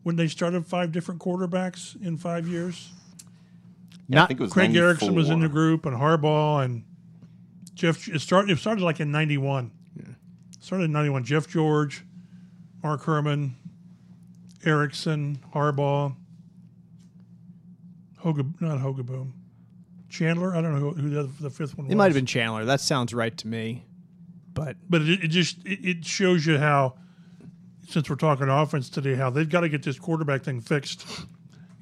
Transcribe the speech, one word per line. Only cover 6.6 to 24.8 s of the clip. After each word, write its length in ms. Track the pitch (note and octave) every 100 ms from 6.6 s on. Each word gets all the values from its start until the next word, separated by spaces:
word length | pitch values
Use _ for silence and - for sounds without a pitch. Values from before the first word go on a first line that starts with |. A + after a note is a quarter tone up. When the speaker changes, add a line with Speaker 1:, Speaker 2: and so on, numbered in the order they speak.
Speaker 1:
and 200 | B2+ A#2+ - - - - - - - - -
Jeff. 320 | - E3+ E3 -
It 140 | E3
started, 300 | - F3+ G3+
it 60 | D#3+
started, 260 | G#3+ A3
like, 160 | F3 D3+
in 100 | D3+
ninety-one. 600 | D3 D#3 C#3+ C#3 C#3 A#2+ - - -
Speaker 3:
Yeah. 160 | - B2 - - - -
Speaker 1:
Started 240 | - F#3+
in 80 | E3
ninety-one. 320 | D3+ D3 C3+
Jeff 240 | A#2+ D3+ D3+
George, 560 | E3+ D#3 D3+ D3 - - - - - - - - -
Mark 180 | D3+ D3
Herman, 540 | - D#3 D3 C#3+ C#3+ B2 - - - - - - - - - -
Erickson, 760 | E3 D3+ D3 - - D3+ C#3+ C#3+ -
Harbaugh, 600 | D3+ D3 C#3+ C#3+ C#3+ C#3+ C3 - - - - - - - - - - - - - - - - - - - -
Hoga-, 380 | E3+ D3 C3+ E3+
not 180 | E3 C#3+
Hogaboom, 540 | C3+ C3+ B2 C3 C3 B2+ - _ - - - - -
Chandler. 460 | - E3 E3+ F#3
I 60 | E3+
don't 140 | E3
know 160 | C#3+ C#3+
who, 20 |
who 180 | E3 C#3+
the, 120 | C#3+ C#3 C#3
the 100 | D3
fifth 260 | - D3+ -
one 100 | C#3
was. 60 |
Speaker 3:
It 40 | G3+
might 100 | G3
have 80 |
been 120 | C#3 B2+
Chandler. 380 | B2+ A2+ A2
That 160 | A2 C#3
sounds 320 | - C#3+ A#2
right 240 | A#2+ A#2 -
to 100 | A2
me. 360 | A2+ A2+ B2 - - - - - - -
But 220 | - D3 -